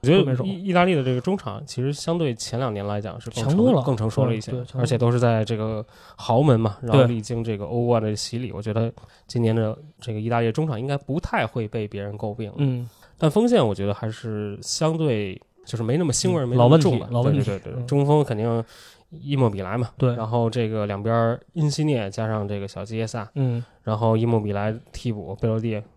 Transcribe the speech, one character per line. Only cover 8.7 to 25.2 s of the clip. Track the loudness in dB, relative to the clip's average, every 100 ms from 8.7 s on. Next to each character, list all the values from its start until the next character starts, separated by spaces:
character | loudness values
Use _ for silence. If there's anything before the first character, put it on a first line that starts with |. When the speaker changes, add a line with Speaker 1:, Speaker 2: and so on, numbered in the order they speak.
Speaker 1:
得 | -2 -2 -4 -20 -20 _
今 | 0
年 | 2 2
的 | 0 -4 -14 _
这 | -8
个 | -6
意 | -2
大 | 0
利 | 0
中 | 0 -2
场 | -2
应 | -4
该 | -4
不 | -4 -6
太 | -2 -2 -2
会 | -2 -6
被 | -4 -6
别 | -6
人 | -8 -8
诟 | -8 -6
病。 | -10 -2
Speaker 2:
嗯。 | -2 -2 -8 _ -20 _
Speaker 1:
但 | 2
锋 | 4 4
线 | 4 2
我 |
觉 | 0 -2
得 | -4
还 | -6
是 | -8 -8 -6 -8 -10
相 | -8 -2 -2 0
对 | 0 0 -2 -8 _ _ -10
就 | -6
是 |
没 | -2 0
那 | 0
么 |
腥 | 0 0
味 | 0
儿， | 0
Speaker 2:
嗯， |
Speaker 1:
没 | 4
那 | 8
么 | 8
重 | 6 2
吧。 | -2
Speaker 2:
老 | 0
问 | 2
题， | 2
老 |
问 |
题。 | 0
Speaker 1:
对， | -4
对， | -8
对， |
对。 | -10
Speaker 2:
嗯。 | -2
Speaker 1:
中 | 0 4
锋 | 4
肯 | 2 0
定 | 0 -2 -4 -14 -20 -20 _
伊 | -16 -4 2
莫 | 2
比 | 0
莱 | -6 -4
嘛。 | -4 0
Speaker 2:
对。 | 0 0
Speaker 1:
然 | -2
后 | 0 0
这 | 0 -2
个 | -2 -2
两 | -2
边 | 0 2
儿 | 2 0 -8
因 | -2 -2
西 | 0
涅 | 0 0 -2
加 | -4 -2
上 | -2 -4
这 | -6
个 | -8
小 | -10 -8
基 | -6
耶 | -6
萨。 | -6 -8
Speaker 2:
嗯。 | -2 -2 -2 -6 _
Speaker 1:
然 | -4 0
后 | 2 4
伊 |
莫 | 4 2
比 | 0
莱 | -2 -2 -4 -10
替 | -8 -6
补 | -6